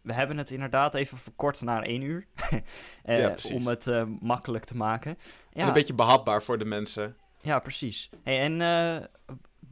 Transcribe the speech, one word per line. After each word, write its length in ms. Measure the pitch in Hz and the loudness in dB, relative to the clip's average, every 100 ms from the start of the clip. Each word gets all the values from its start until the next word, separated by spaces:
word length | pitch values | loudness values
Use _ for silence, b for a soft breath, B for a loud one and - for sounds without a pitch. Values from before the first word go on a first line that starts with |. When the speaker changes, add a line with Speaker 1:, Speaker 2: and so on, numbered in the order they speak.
Speaker 1:
we 120 | - | -6
hebben 240 | 113 139 147 | -2 -2 -2
het 140 | 139 | -6
inderdaad 440 | 131 135 135 147 143 | -6 -2 2 2 2
even 220 | 135 127 | -4 -6
verkort 440 | - - 143 - | -14 -4 -2 -2
naar 220 | 120 113 | -2 -2
één 180 | - 120 | -2 -4
uur. 240 | 135 170 196 - | -4 -6 -8 -8
<laughs> 260 | - - - B B B | -2 -2 -2 B B B
Eh, 160 | B 117 | B 2
Speaker 2:
Ja, 100 | 113 | 2
precies. 220 | 98 - | 0 -4
Speaker 1:
om 160 | 135 123 | -2 -2
het, 200 | 120 - | -2 0
eh, 160 | 120 113 110 | 0 0 -4
makkelijk 460 | 113 120 - 117 - | -2 -2 -2 -6 -6
te 100 | 123 | -4
maken. 360 | 107 113 147 165 B B B | -2 -2 -4 -12 B B B
Speaker 2:
En 80 | - | -2
Speaker 1:
Ja. 60 | 185 | 2
Speaker 2:
een 60 | |
beetje 200 | 165 147 | 4 4
behapbaar 500 | 123 117 131 - 107 | 4 8 8 6 2
voor 140 | - 120 | 2 0
de 80 | 107 | 0
mensen. 500 | 104 107 - 107 120 _ _ | -2 -4 -4 -6 -8 _ _
Speaker 1:
Ja, 180 | 147 143 | 0 0
precies. 500 | - - 131 95 - - | 0 -6 -6 -6 -10 -10
Hey, 160 | - 131 | -2 0
en, 200 | 143 160 | 2 2
eh, 460 | 170 170 170 165 - _ - 131 - _ - | 2 4 2 -2 -8 _ -18 -18 -20 _ -20